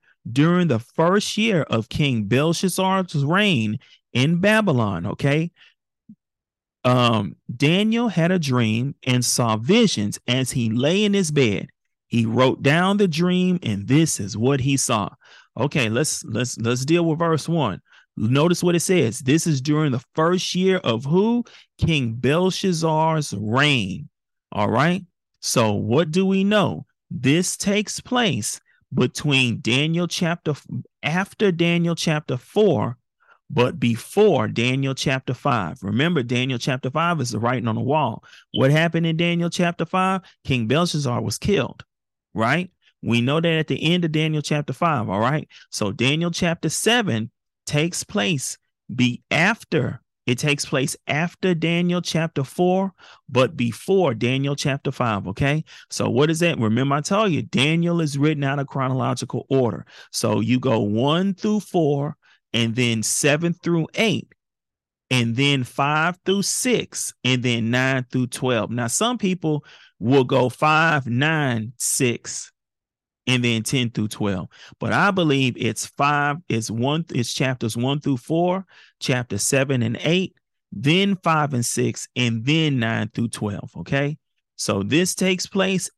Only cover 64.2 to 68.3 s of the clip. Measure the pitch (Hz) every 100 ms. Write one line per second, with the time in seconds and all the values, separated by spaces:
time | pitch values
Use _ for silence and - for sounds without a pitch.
64.2 | - _ _ _ _ _ _ _ - 127
65.2 | 117 117 143 139 123 - 139 151 165 180
66.2 | - 202 190 - 254 220 - - - -
67.2 | 123 127 123 117 113 123 131 131 123 127
68.2 | 120